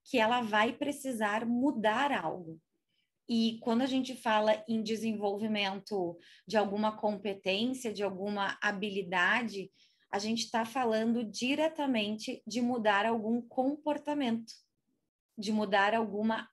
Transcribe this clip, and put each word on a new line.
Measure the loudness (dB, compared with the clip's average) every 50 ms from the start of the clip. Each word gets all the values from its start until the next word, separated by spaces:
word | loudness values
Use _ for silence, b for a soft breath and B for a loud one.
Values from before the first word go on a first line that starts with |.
| _
que | 0 2 4
ela | 4 4 4 2
vai | 0 2 2 4 2 2
precisar | 2 -2 -4 -4 -4 -6 -6 -6 -4 -2 0 0 0 0 0
mudar | 0 0 2 2 0 0 2 2 2 2 4 2 2
algo. | 0 0 -2 -4 -6 -6 -10 -12 -14 -16 _ _ _ _ _ _ _ _ _ _ _ _ _ -2
E | 2 2 2 2 0 -2
quando | -2 0 2 2
a | 2
gente | 2 0 0 -2 -2 -6
fala | -4 0 2 2 4 4 4 2 2 0 -2
em | -2 -2
desenvolvimento | 0 -2 -2 -2 0 -2 -2 0 0 -2 -2 0 -2 -2 0 0 0 0 -2 -4 -6 -4 -2 -2 -2 -2 -4 B B B B B B
de | 0 2
alguma | 2 2 2 0 0 0 0 0
competência, | 0 -2 -2 -2 -2 -4 -6 -6 -4 -2 -2 0 0 0 -2 -2 -4 -6 -6
de | -4 -2
alguma | -4 -4 -4 -4 -6 -4 -2 -2 -2 -4 -4 -2
habilidade, | -2 -2 -2 -2 -4 -4 -4 -4 -4 -2 2 2 4 4 4 2 0 -4 -6 -8 -10 -10 b b b b b b b b
a | -4 -4
gente | -2 -2 -2 -2 -4 -2
tá | -2 -2 -2
falando | -2 -2 -2 0 2 2 2 2 2 0 0 -2
diretamente | -4 -6 -4 -2 0 2 2 2 0 0 0 0 0 2 0 0 -2 -4 -6 -6 -8 -8 -8 -8
de | -6 -4 -2
mudar | 0 0 0 2 4 4 4 4 4
algum | 2 0 0 0 0 0 -2
comportamento, | -2 -4 -2 0 0 0 0 -2 -2 -2 -2 -2 -2 -4 -2 0 0 0 0 -2 -4 -10 -18 -20 _ _ _ _ _ _ _ _ _ _ _ _ _ _ -12 -8
de | -4 -2
mudar | 0 0 0 4 4 4 6 6 4
alguma | 2 0 0 -2 0 0 0 0 0 -4 -8